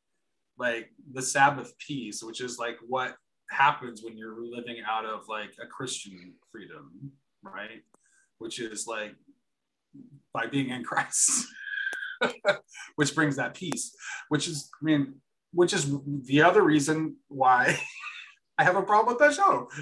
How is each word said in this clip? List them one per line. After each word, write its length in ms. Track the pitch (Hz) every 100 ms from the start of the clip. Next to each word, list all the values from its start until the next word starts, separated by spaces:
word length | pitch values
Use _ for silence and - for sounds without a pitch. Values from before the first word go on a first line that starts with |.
| _ _ _ _ _ -
like, 340 | 123 117 113 _ -
the 100 | 127
Sabbath 520 | 135 143 143 135 - -
peace, 440 | - 143 107 101
which 180 | 113 110
is, 180 | 123 117
like, 200 | 117 117 117
what 260 | 127 127 - _ _ -
happens 520 | - 139 139 123 107
when 140 | 113 110
you're 240 | 110 110
living 360 | 120 120 120 117 107
out 160 | 110
of, 240 | 110 107 107
like, 220 | 107 104 -
a 40 | 117
Christian 640 | - 127 - 104 92 90 87 _
freedom, 640 | 110 95 78 69 - 139 _ _ _
right? 400 | - 190 104 113 _ _ _ _ _ -
Which 200 | 113 120
is, 280 | 113 107 113
like, 280 | 110 107 - _ _ _ _ _ _ _ 143 - - _
by 140 | - 117
being 240 | 139 131
in 120 | 123
Christ, 640 | - - - - - - - - - - - - - -
<laughs> 760 | - - 208 196 - - - -
which 180 | 143
brings 220 | - 151 135
that 180 | 120
peace, 420 | - 180 127 - - - - -
which 200 | 147 170
is, 200 | 151 - -
I 20 |
mean, 300 | 156 151 135 - _ _ _
which 200 | 175 175
is 220 | 190 143 143 139 143
the 180 | 123 143
other 200 | 165 208
reason 540 | 175 151 139 156 160 - _
why 500 | 139 131 127 143 147 - - - -
<laughs> 400 | - _ _ -
I 60 |
have 100 | 160
a 80 | 185
problem 320 | 190 208 226
with 60 | 233
that 140 | 294
show, 340 | 277 - 127 123 147